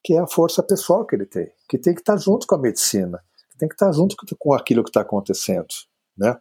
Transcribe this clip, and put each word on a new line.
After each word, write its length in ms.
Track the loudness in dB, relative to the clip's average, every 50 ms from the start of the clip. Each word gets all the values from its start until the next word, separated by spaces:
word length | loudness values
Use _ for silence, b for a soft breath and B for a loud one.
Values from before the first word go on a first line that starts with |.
que 120 | 2 2 2
é 60 | 2
a 80 | 2
força 360 | 0 0 0 0 2 0 -2 0
pessoal 420 | 0 0 -2 2 0 0 0 2
que 80 | -2 -4
ele 120 | -4 -4
tem, 260 | -6 -6 -8 -8 -8 _ _ _
que 100 | -6 -6
tem 160 | 0 2 0 0
que 80 | 2
tá 140 | _ 0 0
junto 320 | 2 2 0 0 0 2
com 80 | 0 0
a 40 | 2
medicina, 640 | 2 -2 -2 0 -2 0 0 -2 -2 -2 -6 -12 _ b b b b b
que 60 | _
tem 100 | _ -6
que 80 | -6 0
tá 160 | 2 2 2
junto 240 | 4 2 2 0 0
com, 100 | -6 -12 -14 -12 _
com 140 | 0 2 2
aquilo 280 | 2 2 2 2 2
que 120 | 2 2 0
tá 80 | -2
acontecendo, 680 | 0 0 -4 -4 -2 -4 -4 -4 -2 -2 -4 -4 -4 _ -12 -14 -14 _ _ _ _ _ _
né? 220 | -2 -2 -2 -2 -2